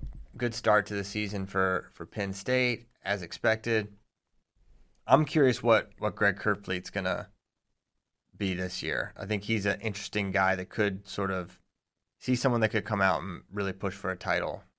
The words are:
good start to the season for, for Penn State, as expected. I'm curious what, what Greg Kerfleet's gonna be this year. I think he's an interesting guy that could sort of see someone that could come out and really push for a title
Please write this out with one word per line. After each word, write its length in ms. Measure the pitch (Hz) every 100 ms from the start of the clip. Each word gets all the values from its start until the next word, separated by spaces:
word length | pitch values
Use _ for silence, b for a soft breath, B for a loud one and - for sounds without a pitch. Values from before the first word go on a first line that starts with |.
| - - - -
good 160 | 120
start 320 | - 110 104 101
to 60 |
the 100 | 101
season 420 | 98 107 104 101 95
for, 420 | 98 95 92 -
for 120 | - 85
Penn 280 | - 98
State, 540 | 95 - 127 123 117 - _
as 180 | 95 101
expected. 640 | 87 - 117 110 120 113 101 - _ _ _ _ _ _ _ - _ _ -
I'm 180 | 135 156
curious 380 | 160 135 117
what, 260 | 120 110 - -
what 160 | 104 95
Greg 220 | 101 98
Kerfleet's 520 | 107 101 - 92 -
gonna 380 | 98 92 90 98 _ _ _ _ _ _ _ _ _ _ -
be 160 | 98
this 300 | 90 92 -
year. 300 | 78 65 - -
I 80 | 98
think 180 | 104
he's 220 | 101 110 98
an 160 | 95
interesting 500 | 113 101 - 104 98
guy 240 | 95 95 95
that 140 | 90
could 380 | - 104 95 -
sort 240 | - 95
of 280 | 95 85 - _ _ _ _ _ _
see 160 | - 123
someone 260 | 135 120
that 80 | 110
could 160 | 107 98
come 160 | 104
out 200 | 95 78
and 200 | 92 85 -
really 220 | 101 98
push 200 | 92 98 -
for 160 | 95
a 40 | 92
title 460 | 95 87 82 90 -